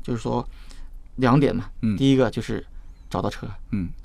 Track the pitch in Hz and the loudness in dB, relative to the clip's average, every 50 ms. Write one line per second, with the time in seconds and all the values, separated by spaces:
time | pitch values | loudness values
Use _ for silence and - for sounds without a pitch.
0 | - - 123 110 - 117 120 120 120 - - - - - - - - - - - | -6 -4 -4 -4 -2 -2 -2 -2 -2 -4 -8 -12 -14 -14 -12 -12 -12 -12 -12 -14
1 | - - - - 127 123 127 151 139 - - - 107 - - - - 110 101 92 | -14 -10 -2 2 4 6 6 8 6 4 2 0 -4 -6 -6 -2 0 0 2 4
2 | 135 139 135 131 127 107 - 117 - - 110 87 - - - - - - - - | 6 6 6 6 6 4 2 -2 -4 -4 -4 -6 -6 -8 -14 -14 -14 -14 -16 -18
3 | - - - 92 - 104 - - - 113 101 - - - - 101 87 - - - | -10 -6 -4 -2 -2 -2 -4 -4 -8 -10 -10 -10 -8 -4 -4 -2 -2 -4 -6 -10
4 | - | -8